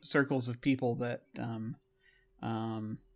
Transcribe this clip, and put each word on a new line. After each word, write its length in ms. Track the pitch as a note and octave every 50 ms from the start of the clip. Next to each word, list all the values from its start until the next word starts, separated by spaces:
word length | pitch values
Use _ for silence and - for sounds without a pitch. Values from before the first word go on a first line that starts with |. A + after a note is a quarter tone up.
circles 480 | - - - D3 C#3 C3+ C#3+ C3 B2 B2
of 140 | A#2+ A#2+ -
people 320 | C#3+ C3+ C3 - B2 A#2
that, 300 | - B2 A#2+ - - - _ - -
um, 380 | A#2+ A#2 A#2 A#2 A2 A2 - - _ _ _ _ _ _ _ _ _ _ _ _ -
um, 560 | A2+ A2+ A2 A2+ A2+ A2 A2 G#2+ G#2+ A2 - - _ _